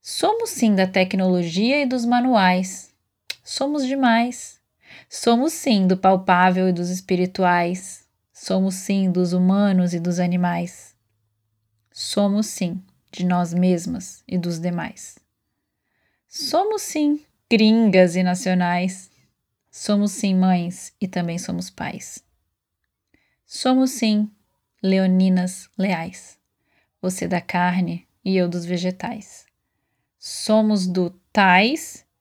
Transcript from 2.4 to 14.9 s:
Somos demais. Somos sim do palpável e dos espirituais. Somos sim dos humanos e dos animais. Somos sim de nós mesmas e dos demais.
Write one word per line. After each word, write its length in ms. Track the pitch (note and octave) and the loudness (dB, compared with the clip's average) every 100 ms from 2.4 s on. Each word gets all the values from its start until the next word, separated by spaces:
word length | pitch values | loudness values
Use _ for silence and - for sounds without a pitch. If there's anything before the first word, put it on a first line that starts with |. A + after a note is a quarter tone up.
| F#3 F#3 F#3 - - _ _ _ _ - | 4 2 -2 -8 -18 _ _ _ _ -18
Somos 420 | - - C#4 D4 C4 | -14 -6 -4 -2 -2
demais. 760 | C#4 C4 A3+ A#3+ B3 - - _ _ _ - _ | 2 2 2 0 -6 -16 -20 _ _ _ -20 _
Somos 440 | - - A#3 D4 | -4 2 2 0
sim 340 | - - G#3 F#3 | -2 0 2 2
do 100 | F#3 | 2
palpável 720 | F#3+ F#3+ F#3 F3+ F#3 F#3 F#3 | 4 2 2 4 4 4 0
e 40 | |
dos 180 | F3 F3 | 0 -4
espirituais. 1120 | F#3 - F3+ F#3 F#3 F3+ F3 F3 F3+ - - _ _ _ | -6 -4 -2 -2 0 2 2 0 -6 -10 -20 _ _ _
Somos 420 | _ - F#3+ F#3+ | _ -4 -2 0
sim 380 | F#3 - G3 F#3+ | -4 -4 0 0
dos 200 | F3+ F3+ | 0 0
humanos 640 | F3+ F3+ G3 G3+ F#3+ F3+ | 2 2 4 2 2 2
e 60 | E3+ | 0
dos 180 | E3+ F3 | -2 -2
animais. 760 | F3+ F3+ F3+ F3 F3 - - _ _ _ _ _ _ _ _ _ _ | 0 0 0 -2 -6 -12 -20 _ _ _ _ _ _ _ _ _ _
Somos 560 | - - - G3+ G3+ G#3+ | -14 -6 0 0 0 -2
sim 340 | - F3 F#3 - _ _ | -4 -6 -6 -12 _ _
de 120 | - | -4
nós 300 | F3+ F3+ E3+ | 0 0 0
mesmas 680 | E3+ F3+ F3 F3 - F#3 - - | 0 2 2 -2 -8 -10 -20 -6
e 100 | F#3 | -4
dos 220 | F3 E3 | -4 -4
demais. 600 | F3 F3 D#3+ | -4 -6 -8